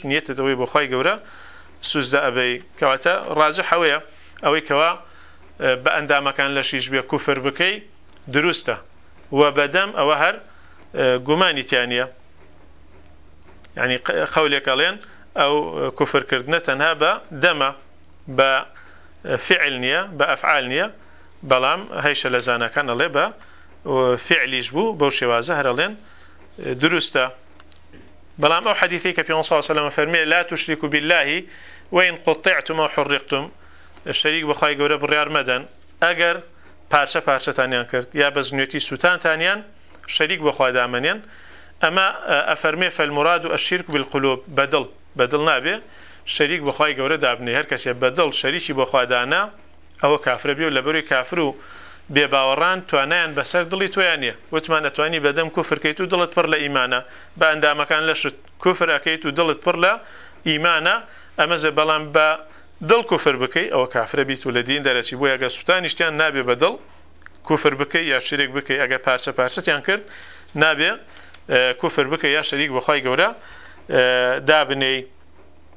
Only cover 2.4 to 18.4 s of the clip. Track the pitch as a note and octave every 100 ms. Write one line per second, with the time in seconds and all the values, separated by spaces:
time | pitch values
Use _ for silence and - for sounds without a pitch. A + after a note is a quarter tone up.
2.4 | B2 B2 - - C#3+ C3 E3+ G3 - D3+
3.4 | D3+ D#3 - E3+ E3 D3+ - - - -
4.4 | D3+ D#3 D#3 C#3+ E3 D#3+ - - - -
5.4 | - - C3+ B2+ D3 D#3 D3 C#3+ C#3 C3+
6.4 | C#3 C#3 C3 C3+ B2 C3+ B2+ D3 - C3+
7.4 | C#3+ D#3+ F3+ G#3 - - - - - C3+
8.4 | E3+ D#3 - G#2 - - - - - C#3
9.4 | D3 C#3 C#3+ F3 G3+ - C#3+ D3 E3+ A3
10.4 | - - - - - - C3 B2+ B2+ D#3+
11.4 | F#3 C#3+ A#2+ B2+ A#2+ B2 C3 - - -
12.4 | - - - - - - - - - -
13.4 | - - - - B2+ B2+ - E3 D#3 D#3+
14.4 | D3+ C#3 C#3 C3 E3+ G#3 - - - -
15.4 | C#3+ D3 E3 D#3 C3+ - C#3 C#3+ - C3
16.4 | B2+ E3 D#3+ C3+ D#3 D#3 D#3+ A3+ - D3
17.4 | E3+ D3+ C#3 C#3 - - - - - C3